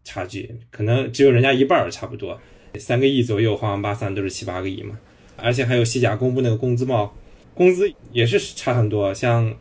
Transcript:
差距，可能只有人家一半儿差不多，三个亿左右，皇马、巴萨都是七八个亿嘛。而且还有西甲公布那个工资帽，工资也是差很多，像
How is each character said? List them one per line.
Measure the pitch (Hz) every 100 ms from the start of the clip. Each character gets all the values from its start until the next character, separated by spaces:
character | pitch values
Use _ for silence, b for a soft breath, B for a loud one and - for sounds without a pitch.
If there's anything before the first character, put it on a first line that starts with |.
差 | - - 90
距， | 98 - - -
可 | -
能 | 107 127 131
只 | 117
有 | 135
人 | 120
家 | 135
一 | 127
半 | 135 -
儿 | 92
差 | - 90
不 |
多， | - 95 87 B B B 107
三 | - 123
个 | 135
亿 | 131
左 | 117 104
右， | 110 104
皇 | 107 101
马、 | 104
巴 |
萨 | 104 101
都 | 98
是 | 98
七 | -
八 | 104 90
个 | 95
亿 | 95
嘛。 | 104 107 - b b -
而 | 117
且 | 120
还 | 123 123
有 |
西 | 117 131
甲 | 117
公 | 110 127
布 | 127
那 | 123
个 | 110
工 | 127 120
资 |
帽， | 127 120 104 - b b b
工 | - 180
资 | 180 196 - -
也 | 117 117
是 | 202
差 | - - -
很 | 120 107
多， | 104 98
像 | 98 123 117 113 110